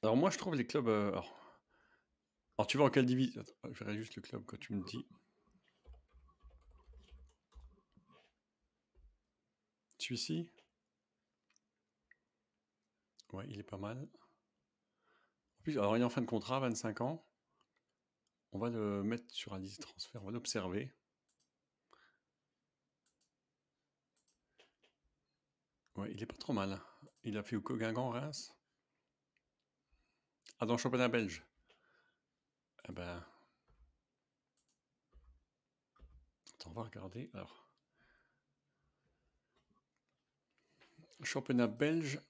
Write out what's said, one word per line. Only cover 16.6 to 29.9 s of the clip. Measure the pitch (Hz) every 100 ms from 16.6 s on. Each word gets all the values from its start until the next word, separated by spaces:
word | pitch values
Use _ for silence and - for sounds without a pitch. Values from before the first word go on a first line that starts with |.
vingt-cinq | 131 113 113 101
ans. | 123 165 - _ _ _ _ _ _ _ _ _ _ _ _
On | 98
va | 117
le | 117 104 101
mettre | 101 117 120
sur | - -
la | 95
liste | 95 101
transfert, | - - - -
on | 98
va |
l'observer. | 117 120 113 92 95 131 - _ _ _ _ _ _ _ _ _ - - _ _ _ _ _ _ _ _ _ _ _ _ _ _ _ _ _ _ _ _ _ _ _ _ _ - _ _ _ _ _ _ _ _ _ _ _ _ -
Ouais, | 101
il | 104
est | 113
pas | -
trop | -
mal. | 113 98 95 - - - _
Il | 120 104
a |
fait | 104 113
au |
Guingamp, | 104 123 113 113 127
Reims. | 117 143 147 - - _ _ _ _ _ _ _ _ _ _ _ _ _